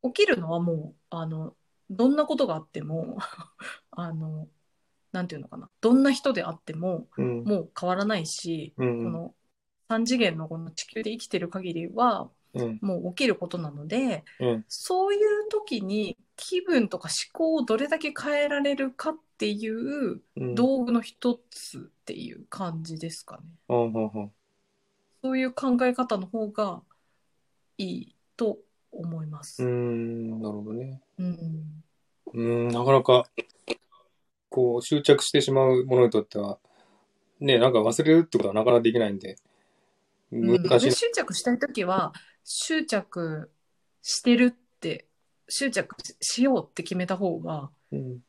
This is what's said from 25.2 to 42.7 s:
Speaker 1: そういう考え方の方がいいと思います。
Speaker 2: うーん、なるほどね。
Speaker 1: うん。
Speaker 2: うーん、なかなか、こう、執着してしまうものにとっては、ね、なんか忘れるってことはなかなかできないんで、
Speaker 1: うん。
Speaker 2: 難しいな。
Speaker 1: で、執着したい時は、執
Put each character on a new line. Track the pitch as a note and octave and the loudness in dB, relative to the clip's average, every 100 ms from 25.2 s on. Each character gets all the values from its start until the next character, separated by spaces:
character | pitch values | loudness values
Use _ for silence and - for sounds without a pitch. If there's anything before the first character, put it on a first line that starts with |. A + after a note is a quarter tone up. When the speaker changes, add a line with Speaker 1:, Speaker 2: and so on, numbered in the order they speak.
Speaker 1:
そ | C4 | -4
う | C4 | -2
い | |
う | C4 | -2
考 | B3+ C4+ B3 | -2 0 2
え | B3+ | 2
方 | B3 B3+ G#3 | 0 -2 -2
の | F#3 | -4
方 | A3+ G#3+ | -6 -6
が | G#3+ G3+ F3 _ _ _ _ _ _ _ _ _ - | -4 -4 -4 _ _ _ _ _ _ _ _ _ -10
い | |
い | G3 F3+ - _ _ - | -8 -8 -12 _ _ -4
と | A3+ - _ _ _ | -4 -4 _ _ _
思 | - E3+ E3 | -10 -8 -8
い | D#3 | -8
ま | D3+ | -12
す。 | - - | -16 -4
Speaker 2:
う | B2 | -2
ー | |
ん、 | B2 A#2+ A#2 A#2 A#2 A2+ A2 | 0 -2 -2 -4 -6 -6 -6
な | G#2+ | -6
る | |
ほ | G#2 | -8
ど | G#2+ | -8
ね。 | A2+ C3 C3+ _ - | -8 -8 -12 _ -8
Speaker 1:
う | |
ん。 | F3+ E3+ E3 D#3 D#3 D#3 - _ _ _ - | -6 -6 -6 -8 -10 -16 -20 _ _ _ -12
Speaker 2:
う | A2+ | -4
ー | |
ん、 | A#2 A#2+ A#2 | -2 0 0
な | A#2+ | 0
か | B2+ | 6
な | C3+ | 6
か、 | C3 B2+ - - - _ - - _ _ _ _ _ _ _ | 8 6 6 -8 -12 _ -8 -8 _ _ _ _ _ _ _
こ | - B2 A#2+ | 2 4 2
う、 | |
執 | - D3 | 2 2
着 | C#3+ C#3+ | 6 6
し | - | 6
て | D3 | 2
し | C3+ | 4
ま | C3+ C3 | 4 6
う | B2+ | 4
も | C3 B2+ | 4 6
の | A#2+ | 6
に | |
と | G#2+ | 6
っ | |
て | G#2 G#2 | -2 -6
は、 | G2 - _ _ _ _ _ _ _ _ | -6 -8 _ _ _ _ _ _ _ _
ね、 | C#3+ B2 | 4 6
な | B2 | 6
ん | |
か | A#2+ | 6
忘 | G#2+ A#2 | 4 2
れ | D#3 | 8
る | D#3+ | 8
っ | |
て | D#3+ A#2 | 6 2
こ | |
と | G2+ | 2
は | |
な | G#2 | 2
か | A#2+ | 6
な | A#2+ | 6
か | |
で | A#2 | 6
き | A#2 | 2
な | G#2+ | 0
い | |
ん | G2 | -2
で、 | - - _ _ _ _ _ _ _ _ _ | -8 -16 _ _ _ _ _ _ _ _ _
Speaker 1:
う | A#2 | 0
ん。 | - | 4
Speaker 2:
難 | - | 4
し | F3+ | 6
い | |
な。 | B2+ | 6
Speaker 1:
で、 | C4 | 6
執 | - A#4 | 4 0
着 | A#4 C#4 | -2 -4
し | F3 | -2
た | B3 | 0
い | A#3+ | 0
時 | C#4+ - | 0 -2
は、 | F3+ F#3 D#3+ - - _ | 0 0 0 -6 -20 _
執 | - - - | -10 -6 -2